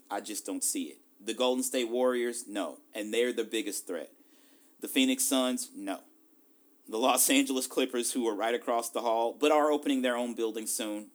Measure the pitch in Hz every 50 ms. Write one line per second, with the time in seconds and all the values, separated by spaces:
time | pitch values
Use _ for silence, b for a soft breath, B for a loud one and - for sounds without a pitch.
0 | _ - 101 104 104 107 107 95 - - 95 90 - - - 98 85 73 67 -
1 | _ _ _ - 101 110 110 110 127 127 127 127 127 - - 131 120 110 117 123
2 | 127 127 127 123 120 120 120 - - - 104 101 90 76 65 - - _ - -
3 | 104 107 110 117 120 123 117 117 113 104 113 110 101 101 92 - - - 90 80
4 | 69 - - b b b b b b b b b b b b _ - - - 139
5 | 131 131 131 131 - - 139 131 127 127 127 123 - - - - 101 95 92 -
6 | - - _ _ _ _ _ _ _ _ _ _ _ _ _ _ _ - 110 113
7 | 123 131 123 127 - - 135 135 139 131 131 127 127 - - 131 131 127 - 123
8 | 120 - - 131 120 113 104 98 107 117 120 113 - - 120 117 117 - - 117
9 | 110 120 113 113 117 117 107 - 143 151 156 151 147 151 147 147 147 147 139 131
10 | 127 127 120 120 123 120 113 113 113 113 104 113 110 107 - - 117 107 104 107
11 | 107 101 -